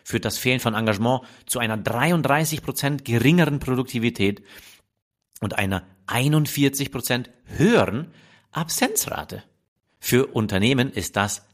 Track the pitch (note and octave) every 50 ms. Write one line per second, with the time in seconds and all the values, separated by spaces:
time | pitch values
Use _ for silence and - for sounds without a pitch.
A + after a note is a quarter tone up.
0 | _ - - A2+ - A2+ - - - B2+ B2+ B2+ - A#2+ A2 G#2+ A2+ A2 G#2+ F#2+
1 | A2+ A#2+ C3 B2 B2 - - - _ - - B2+ A#2 A2 A2 G#2+ F#2 - - A#2+
2 | C3 D#3+ F3 E3 C3 C3 C#3 D3+ D#3+ D#3 D#3+ D3 - - C3+ - - C#3 D3 C#3
3 | - - A#2 A#2 A2+ C3+ E3 F3+ E3+ C#3+ C#3+ C#3+ - C3 B2+ B2 C3 - - A#2+
4 | A2+ A#2+ A#2 - G2+ G2 G2+ - - - - - - - - _ _ _ _ _
5 | _ _ _ _ _ _ _ - - G#2 - - G2+ G2 F#2+ F#2 - - _ _
6 | _ - - A#2+ B2+ C#3+ D3+ D#3 D3+ C#3+ - C#3+ C#3 C#3 C3+ - C#3 B2+ - C3
7 | A#2 - B2+ A#2+ A#2+ - - _ _ - - - C#3+ G#3 A#3+ F#3+ G#2+ E2+ F#2 B2
8 | E3 - - - - _ _ _ _ _ - D#3+ D#3+ D#3+ - - - F#4+ A4 G#4+
9 | - - - - D3 - - G2 - _ _ _ _ _ _ _ _ _ _ _
10 | - - B2 A#2+ C3+ - - A#2+ A2 G#2 G2+ F#2+ G2+ A#2+ C#3 C3 B2 C3+ - G#2
11 | F#2+ - - G2+ G2+ G#2 - - - _